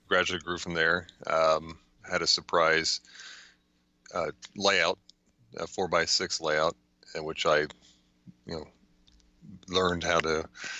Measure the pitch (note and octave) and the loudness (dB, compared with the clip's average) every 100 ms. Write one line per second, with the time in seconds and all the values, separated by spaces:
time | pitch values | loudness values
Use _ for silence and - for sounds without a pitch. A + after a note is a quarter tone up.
0 | - F#2 F2 F2+ D#2+ F2 F2+ E2+ E2 F2 | 0 0 2 -2 -4 -6 -4 0 2 0
1 | - - E2+ D#2+ D#2+ D#2+ D#2+ E2 _ _ | -4 -12 -2 2 4 2 -2 -16 _ _
2 | - F2+ E2 - - F2 D#2+ D#2+ D#2+ - | -6 -2 0 0 2 2 4 4 2 -4
3 | - - - - - _ _ _ _ _ | -8 -20 -20 -20 -20 _ _ _ _ _
4 | - F2+ D#2 - - - G2 F#2+ E2 - | -10 -6 -6 -8 -14 -2 2 4 2 0
5 | _ _ _ _ _ E2 E2 - F2+ E2+ | _ _ _ _ _ -10 -8 -4 0 2
6 | D#2+ - F#2 - D#2+ D2+ D#2+ - _ _ | 2 0 -2 -4 0 2 2 -2 _ _
7 | - D#2+ D#2 D#2 E2 D2+ D2+ - _ _ | -12 -8 -8 -2 2 2 2 -6 _ _
8 | _ _ - - - E2 - _ _ _ | _ _ -20 -20 -12 -10 -12 _ _ _
9 | _ _ _ _ - F#2 - F#2 F2+ F2 | _ _ _ _ -20 -20 -4 0 2 0
10 | E2+ E2+ D#2+ D#2+ D#2+ - - | 0 0 2 -2 -4 -12 -12